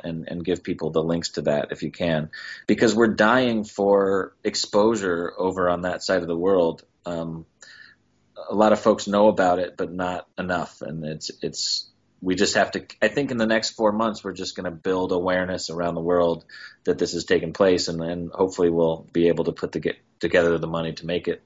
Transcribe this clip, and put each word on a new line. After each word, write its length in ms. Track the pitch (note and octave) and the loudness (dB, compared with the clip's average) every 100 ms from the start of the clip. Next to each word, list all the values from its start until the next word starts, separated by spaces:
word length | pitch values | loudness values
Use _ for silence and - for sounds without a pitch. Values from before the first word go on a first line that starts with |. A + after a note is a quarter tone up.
and, 240 | E2+ E2 - | -10 -8 -8
and 160 | F2 | -8
give 200 | E2+ E2+ | -4 -4
people 260 | - E2+ D#2+ | -4 -6 -2
the 140 | D#2+ | -2
links 240 | D#2+ E2+ - | 0 -2 -4
to 120 | - | -4
that 260 | D2+ D2 D2 | -2 0 -2
if 140 | - | -6
you 80 | D#2 | -8
can, 380 | - E2+ D#2+ D#2 - - - - | -4 -2 -2 -4 -10 -16 -8 0
because 300 | G#2 A#2+ G#2 | 4 4 4
we're 180 | A#2 | 4
dying 480 | - G#2+ B2+ B2 A2+ | 4 4 4 2 0
for 720 | G2+ - G2+ G2+ G2 G2 F#2 _ | -4 0 4 4 4 0 -2 _
exposure 920 | G#2+ - - G#2 A2 A2+ G2 E2+ F2 - | -6 -4 0 2 4 4 0 -2 -4 -2
over 300 | F#2 F#2 F2+ | -2 0 0
on 120 | F2 | 0
that 200 | F2+ E2+ | -2 -4
side 200 | - F#2 | 0 0
of 40 | E2+ | 0
the 100 | E2+ | 0
world. 460 | F#2 F#2+ E2 D#2 - _ F2 | 2 4 2 0 -10 _ -8
Um, 400 | E2+ E2 E2 E2 _ - - - _ _ _ _ - F#2 | -6 -6 -8 -14 _ -20 -20 -20 _ _ _ _ -16 -4
a 40 | G#2 | 2
lot 160 | G#2+ | 4
of 80 | G#2+ | 4
folks 260 | A2+ G#2 - | 4 2 2
know 220 | G2+ G#2+ | 4 6
about 320 | F#2+ F#2 F2+ | 6 4 2
it, 160 | F2+ - | 0 -4
but 160 | F2+ | -8
not 340 | F2+ F2+ F2+ - - | -4 -4 -6 -8 -8
enough. 460 | F#2 F2 D2 - | -2 -2 -4 -10
And 220 | C2+ D#2+ | -10 -8
it's, 260 | D#2 D2+ - - | -8 -8 -10 -8
it's, 460 | D2 - - - - _ _ - | -8 -6 -4 -4 -6 _ _ -8
we 140 | F#2 | -2
just 220 | F2+ G2 G#2+ | 0 2 2
have 160 | F#2+ | 0
to, 120 | G2+ - - | -2 -10 -2
I 60 | G#2+ | -2
think 240 | C#3+ C#3 | 0 -2
in 60 | A#2+ | 0
the 100 | A2 | 0
next 240 | A2 - - | 0 -2 0
four 160 | A2 | 0
months, 320 | G#2+ A2+ G2 | 2 -2 -4
we're 80 | G2 | -8
just 240 | F2 F#2 - | -8 -10 -8
gonna 160 | F2+ | -8
build 400 | E2 F#2+ F#2 F2+ | -6 -2 0 0
awareness 580 | F2+ F#2 F#2 F2+ F2+ - | 0 0 0 -2 -4 -6
around 240 | E2 F2 | -4 -4
the 60 | E2+ | -2
world 440 | E2+ F2 E2+ E2 - - - - | 0 2 2 0 -6 -20 -20 -10
that 160 | - F2 | -4 -2
this 160 | F2 | -2
is 100 | F2 | -2
taking 280 | - F2 E2 | 0 0 0
place, 340 | D#2+ G2 F2+ F2 | 2 4 4 0
and 140 | E2 | -4
then 300 | E2 F2 E2+ | -6 -6 -6
hopefully 340 | - F#2+ - F2 | -2 -2 2 2
we'll 380 | E2 E2 E2 - | 4 2 0 -4
be 160 | E2+ E2+ | 2 2
able 160 | D#2+ | 2
to 80 | D#2 | -2
put 180 | D#2 F#2 | -4 -6
the, 80 | D#2+ | -4
get 200 | - - _ _ | -4 -6 _ _
together 400 | E2+ F2+ E2 E2 | 0 2 4 2
the 80 | E2 | -2
money 260 | E2 E2 | -4 -6
to 120 | D#2 D#2+ | -6 -6
make 220 | F2+ F2 | -4 -4
it 120 | - | -6